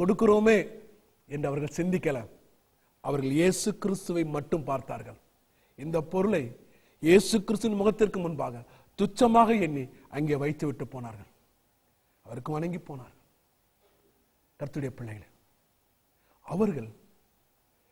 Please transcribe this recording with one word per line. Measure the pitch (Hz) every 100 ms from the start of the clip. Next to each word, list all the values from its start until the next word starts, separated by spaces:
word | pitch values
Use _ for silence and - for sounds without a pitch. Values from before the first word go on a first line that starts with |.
கொடுக்கிறோமே | 175 214 226 214 220 214 - - - - _ _ _
என்று | 143 147
அவர்கள் | 143 143 -
சிந்திக்கல. | 175 180 156 131 107 - _ _ _ _ _ _ -
அவர்கள் | 139 135 143
இயேசு | 180 180 - 202
கிறிஸ்துவை | 196 190 - 175 160 147
மட்டும் | 143 175 135
பார்த்தார்கள். | 135 - 120 110 - _ _ _ _ _ -
இந்த | 147 165 160
பொருளை | 185 196 190 120 - - _ _ _
இயேசு | 151 185 - 226 -
கிறிஸ்துவின் | 214 226 208
முகத்திற்கு | 202 208 214 196
முன்பாக | 175 147 131 120 - - _ -
துச்சமாக | 196 - 240 226 226 233 170
எண்ணி | 143 127 - - 139
அங்கே | 151 143
வைத்து | 143 147 151
விட்டு | 127 131
போனார்கள். | 131 120 107 95 _ _ _ _ _ _ _ _ _ -
அவருக்கு | 120 123 151
வணங்கி | 170 170 -
போனார்கள். | 139 120 - _ _ _ _ _ _ _ _ _ _ _ _ _ _
கர்த்தருடைய | 139 156 135 120
பிள்ளைகளே, | 117 107 - _ _ _ _ _ _ _ _ _ _ _ -
அவர்கள் | 160 214 147 110 - _ _ _ _ _ _ _ _ _